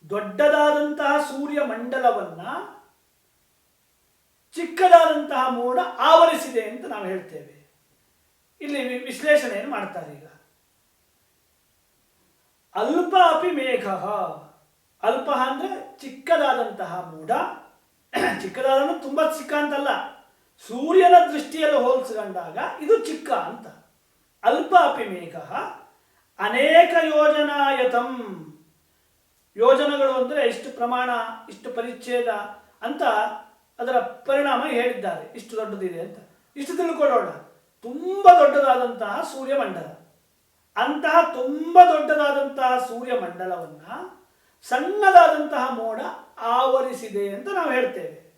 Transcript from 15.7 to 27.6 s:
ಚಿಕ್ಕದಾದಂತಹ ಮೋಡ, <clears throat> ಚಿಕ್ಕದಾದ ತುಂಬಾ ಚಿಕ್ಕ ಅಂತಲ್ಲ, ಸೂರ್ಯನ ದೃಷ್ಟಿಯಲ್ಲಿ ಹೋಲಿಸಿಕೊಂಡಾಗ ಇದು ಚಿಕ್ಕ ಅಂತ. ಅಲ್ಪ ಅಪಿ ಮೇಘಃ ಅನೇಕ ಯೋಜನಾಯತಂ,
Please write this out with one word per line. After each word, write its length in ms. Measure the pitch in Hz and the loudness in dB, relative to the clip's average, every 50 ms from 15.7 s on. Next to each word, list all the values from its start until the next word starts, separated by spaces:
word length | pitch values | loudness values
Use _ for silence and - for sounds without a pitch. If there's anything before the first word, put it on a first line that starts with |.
| 381 - - - - - | -10 -12 -14 -18 -20 -18
ಚಿಕ್ಕದಾದಂತಹ 1120 | 277 262 - - - - 339 311 285 269 254 240 226 208 196 190 185 160 170 180 165 165 | -18 -18 -18 -16 -2 0 0 2 2 0 0 -2 -2 -6 -6 -10 -10 -10 -10 -10 -12 -12
ಮೋಡ, 200 | 160 156 156 - 240 - - - - - - - _ _ _ _ _ _ _ _ - | -16 -16 -6 -4 -4 -2 -2 -6 -10 -14 -20 -20 _ _ _ _ _ _ _ _ -4
<clears throat> 280 | - 370 370 - - | -2 -2 -2 -2 -4
ಚಿಕ್ಕದಾದ 600 | - 190 - 254 262 269 269 269 285 311 339 330 | -8 -10 -8 -2 0 2 2 2 2 0 -4 -6
ತುಂಬಾ 200 | 277 269 277 311 311 311 311 294 | -8 -6 -2 0 0 0 -2 -4
ಚಿಕ್ಕ 160 | 262 - 294 | -8 -4 -4
ಅಂತಲ್ಲ, 340 | 294 294 294 285 285 294 269 - - - - - - _ _ _ _ _ _ _ _ - | -2 -2 -2 -2 -2 -2 -2 -4 -4 -6 -12 -16 -20 _ _ _ _ _ _ _ _ -18
ಸೂರ್ಯನ 480 | - 226 247 277 320 359 381 359 349 359 349 349 302 | -12 -8 -6 -2 4 4 6 8 10 8 8 8 6
ದೃಷ್ಟಿಯಲ್ಲಿ 460 | 294 294 294 302 320 320 311 294 285 262 | -2 -8 -8 -8 -4 -2 0 2 2 2
ಹೋಲಿಸಿಕೊಂಡಾಗ 800 | 247 247 254 262 254 233 220 214 202 196 185 180 175 160 160 - 311 - - - | 2 2 0 0 -2 -4 -8 -8 -8 -8 -10 -10 -12 -10 -10 -8 -8 -8 -10 -10
ಇದು 140 | 302 294 226 - | 2 2 2 2
ಚಿಕ್ಕ 340 | - 311 - - - - | 2 -6 -10 -10 -6 -6
ಅಂತ. 340 | 247 - - 170 226 - - - - - _ _ _ _ _ _ _ _ _ _ _ _ - | -4 -4 -4 -8 -12 -14 -18 -20 -20 -20 _ _ _ _ _ _ _ _ _ _ _ _ 0
ಅಲ್ಪ 300 | 226 - 320 311 - 370 349 | 0 0 0 0 4 4 6
ಅಪಿ 240 | 302 277 - 247 226 | 6 6 0 -4 -6
ಮೇಘಃ 480 | 202 185 175 170 165 165 165 - - - - - - - - - _ _ _ _ _ _ _ _ _ _ - | -8 -8 -12 -12 -14 -14 -16 -14 -10 -10 -10 -8 -10 -14 -18 -20 _ _ _ _ _ _ _ _ _ _ -6
ಅನೇಕ 560 | 202 214 247 254 277 302 320 330 349 349 339 330 320 | -4 -2 0 2 2 6 8 8 8 8 4 0 2
ಯೋಜನಾಯತಂ, 1300 | 311 302 302 302 302 302 302 294 294 285 285 | 2 2 4 4 4 4 2 0 -2 0 0